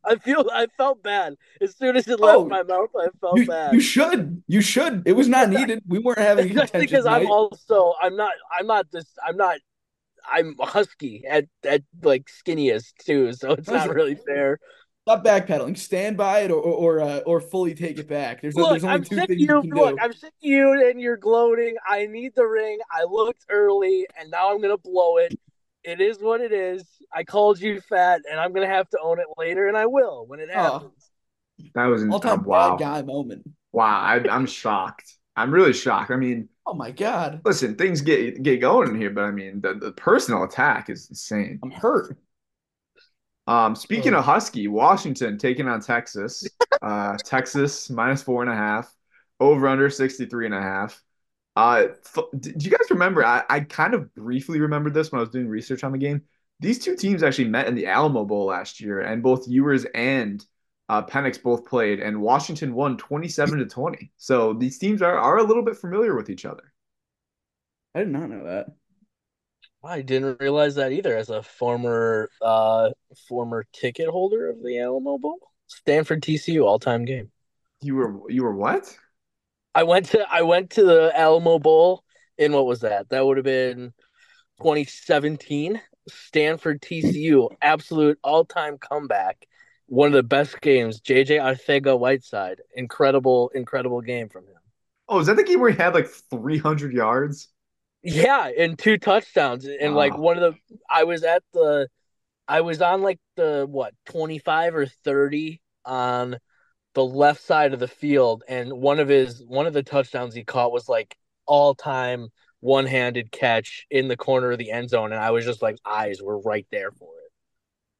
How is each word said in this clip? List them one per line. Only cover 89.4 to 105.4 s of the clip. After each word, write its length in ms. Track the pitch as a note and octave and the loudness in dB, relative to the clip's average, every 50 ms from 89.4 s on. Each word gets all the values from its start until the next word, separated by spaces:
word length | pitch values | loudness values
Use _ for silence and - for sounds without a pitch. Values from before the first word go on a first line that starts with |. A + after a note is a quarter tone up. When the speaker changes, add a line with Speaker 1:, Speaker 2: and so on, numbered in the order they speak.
| _ _ _ _ _ _ _ _ _ | _ _ _ _ _ _ _ _ _
Speaker 1:
One 220 | - B2 B2+ D3 D3 | -2 2 2 4 4
of 40 | |
the 100 | C#3+ C3+ | 4 4
best 380 | A2+ A#2 C3+ C#3 C#3+ - - - | 2 2 2 0 0 -2 -6 -2
games, 400 | - D3+ C#3 B2+ A#2 A2+ G#2+ A2 | 2 4 4 4 2 0 -6 -6
J 240 | - - C3 C3 C#3 | -2 2 2 4 4
J 120 | C#3 D3+ D3+ | 4 2 2
Arcega-Whiteside. 1200 | C3+ C3 C3 C3 - - C#3+ C#3 C3+ C#3 C3 B2 A#2+ B2+ C3+ C3 - - - G2+ F#2+ F#2 F#2 - - _ - | 2 0 -2 -2 0 0 0 2 2 2 2 2 2 2 0 0 -4 -6 -8 -8 -6 -8 -10 -14 -16 _ -14
Incredible, 760 | B2 B2+ A#2 - - D3+ C3+ C3+ C#3 B2+ C3 B2+ B2 A#2+ B2 - | -12 -12 -6 -2 0 2 4 4 4 4 4 4 4 2 0 -2
incredible 460 | C3+ B2 - - C3 B2 B2+ B2 A#2+ | -8 -8 -6 -6 -4 -4 -4 -6 -6
game 260 | A2+ A#2+ B2 A#2+ A2+ G#2 | -6 -6 -6 -6 -8 -10
from 160 | - F#2 F#2 | -14 -20 -20
him. 120 | G2 _ _ _ _ _ _ _ _ _ _ _ - | _ _ _ _ _ _ _ _ _ _ _ _ -2
Speaker 3:
Oh, 100 | G#3 F#3+ | 0 2
is 60 | D3+ | 2
that 100 | D#3+ A3 | 4 4
the 80 | D#4+ G4 | 4 4
game 160 | F#4 F4+ F#4 | 4 4 4
where 100 | B3+ A#3 | 4 4
he 60 | D#3+ | 4
had, 180 | - E3+ E3 D#3+ | 4 2 2 4
like, 140 | D#3 D3 - | 2 0 0
three 500 | - - _ - C3+ A#2 A2 C#3 D#3 D3 | -6 -20 _ -12 -10 -8 -6 -4 -4 -2
hundred 340 | D3+ D3+ D#3 D3 D3 C#3 | 0 -2 -2 -2 -4 -4
yards? 560 | B2 B2 A2+ A2 A#2+ C3 C#3+ D3+ C#3+ - - _ _ _ _ _ _ _ _ _ _ _ | -2 0 2 2 2 0 -2 -4 -6 -10 -16 _ _ _ _ _ _ _ _ _ _ _
Speaker 1:
Yeah, 460 | - F3 C#3+ D#3 E3+ B3 C#4 C4+ F3 C3 B2 D#3+ | -8 -4 0 2 2 4 2 2 -2 -2 -2 -2
and 200 | E3+ E3 E3 - | -2 -2 -2 -2
two 200 | - G#3+ G#3+ G3 | 0 0 0 0
touchdowns. 640 | - G#3 F#3+ A3 - - - F3 D3 C3+ A#2+ B2+ C3 | 2 0 0 0 0 -2 -2 0 0 0 -2 -6 -10
And, 280 | C#3 C#3+ C#3 D3 D3 D3 | -12 -8 -4 -2 0 2
like, 180 | D3 D3 C#3+ C#3+ | 2 2 0 0
Speaker 3:
Wow. 60 | D3 | 0
Speaker 1:
one 160 | D#3 E3+ E3+ F3 | 0 0 2 2
of 160 | F3 E3+ D#3+ | 0 0 0
the, 220 | - _ _ - - _ - | -2 _ _ -20 -16 _ -2
I 140 | D3 E3 D#3+ | 0 2 2
was 200 | E3 F3 D#3+ D#3+ | 2 0 -2 0
at 180 | E3 E3+ F3+ - _ - | 0 0 0 -2 _ 0
the, 340 | E3+ D#3+ D3+ D3 C#3+ C#3 B2+ _ _ _ _ _ _ _ _ _ _ _ | 0 2 2 2 0 -2 -4 _ _ _ _ _ _ _ _ _ _ _
I 140 | - D3 D#3+ | -2 0 0
was 220 | E3 E3+ E3 D3+ | 0 0 -2 0
on, 180 | F3+ F3 F#3 F#3+ | 0 2 2 2
like, 160 | F#3+ G3 F#3 - _ _ _ | 0 -2 -2 -4 _ _ _
the, 300 | - E3 D#3 D3 C#3+ C#3 C#3+ | -2 -2 0 0 -2 -4 -4
what, 260 | C#3+ C3+ B2 G#2 - _ - | -4 -6 -6 -6 -10 _ -20
twenty-five 720 | - - E3 D#3+ D#3+ D#3+ D3 - F3 D#3 D#3+ E3+ E3+ E3 | -12 -8 -6 -6 -6 -8 -6 -4 -2 0 0 0 0 -2
or 100 | D#3 C#3 | -2 -4
thirty 760 | B2+ - _ - C#3+ C#3 C#3 C#3+ C#3+ D3 D3+ | -4 -6 _ -6 -2 0 2 0 0 0 -4